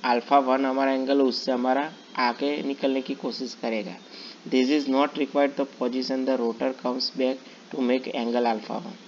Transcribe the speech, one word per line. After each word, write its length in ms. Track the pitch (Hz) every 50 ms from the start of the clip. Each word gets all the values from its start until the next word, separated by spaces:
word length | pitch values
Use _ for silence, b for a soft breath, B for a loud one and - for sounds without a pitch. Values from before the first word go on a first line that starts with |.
| -
अल्फा 340 | 127 123 120 - - 143 143
वन 280 | 135 127 131 131 139
हमारा 260 | 135 131 135 135 135 135
एंगल 280 | 131 131 131 139 139
उससे 320 | 139 131 113 - - - 131
हमारा 400 | 123 123 127 131 135 143 156 175 - - - -
आगे 460 | - 127 147 143 - 139 143 147 151 156
निकलने 400 | 139 139 139 - 135 135 135 131
की 120 | - 135
कोशिश 420 | 135 - 127 113 - 131 120 - - -
करेगा। 340 | 117 113 110 101 92 90 - - B B B B B B B - -
This 220 | - 127 127 127
is 200 | 147 151 139 135 131
not 140 | 135 143 143 -
required 420 | 143 147 135 - 143 143 139 139
the 100 | - 139 135 - - 131
position 440 | 123 120 131 127 127 131 131 131
the 100 | 135 131 123
rotor 320 | 120 117 113 113 139 135 127 - -
comes 240 | 123 127 131 127 -
back 260 | - 131 131 127 131 131 B B B B B - -
to 60 | -
make 240 | 131 120 123 131 127
angle 420 | - - 131 117 117 117 120 120
alpha 300 | 120 113 110 104 - 117
one। 200 | - - - - - -